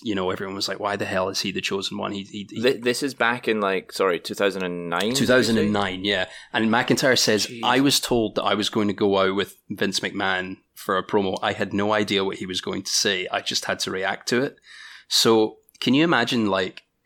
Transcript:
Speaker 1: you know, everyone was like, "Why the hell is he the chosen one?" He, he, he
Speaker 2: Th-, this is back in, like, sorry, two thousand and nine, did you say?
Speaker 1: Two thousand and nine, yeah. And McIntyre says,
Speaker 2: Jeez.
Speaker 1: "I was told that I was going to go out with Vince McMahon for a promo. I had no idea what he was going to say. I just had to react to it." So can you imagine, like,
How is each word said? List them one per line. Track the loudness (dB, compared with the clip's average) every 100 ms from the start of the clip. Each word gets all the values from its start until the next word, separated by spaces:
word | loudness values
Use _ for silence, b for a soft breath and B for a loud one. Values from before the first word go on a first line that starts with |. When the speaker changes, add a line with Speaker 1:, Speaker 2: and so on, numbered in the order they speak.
Speaker 1:
you | -4
know, | -2 -2
everyone | -4 -6 -6
was | -6
like, | -4
"Why | -4 -2
the | -2
hell | -2 -2
is | -2
he | -4
the | -4
chosen | -4 -4 -4 -6
one?" | -6
He, | -6
he, | -8 -12 -10
he | -2
Speaker 2:
Th-, | 0 2
this | 0 0
is | -2
back | 0 0 0 0
in, | 0
like, | 0 -2 -4
sorry, | 0 0 0
two | -4 0
thousand | 0 0
and | -4 -4 -4
nine, | -2
did | 0
you | 2
say? |
Speaker 1:
Two | 4
thousand | 4 4 4
and | 2
nine, | 2 0 -2
yeah. | 0 0 -2 B B
And | -2 2
McIntyre | 2 2 2 4 4
says, | 4 2 0
Speaker 2:
Jeez. | -2
Speaker 1:
"I | 0 4
was | 4 2
told | 2 2 2 0
that |
I | 0 0
was | 0
going | 0 0
to |
go | 2 2 4
out | 2 0
with | -4 -8 -10
Vince | -4 -2 -2
McMahon | -4 -2 -2 -2 -4 -10 _ -10
for | -2 -2
a | 0
promo. | 0 2 0
I | -2
had | -2 -2
no | 0 2
idea | 2 2 0 0
what | -4
he | -6
was | -6
going | -6 -6
to | -4
say. | -2 0 -2 -2
I | -4
just | -4 -4 -4
had | -4
to | -4
react | -4 -4 -4 -2
to | 0
it." | -2 -6 B B B B B
So | 2 6 6 4 -2 _ -4
can | 2
you | 4
imagine, | 4 2 2 0 2
like, | 0 -2 -6 _ _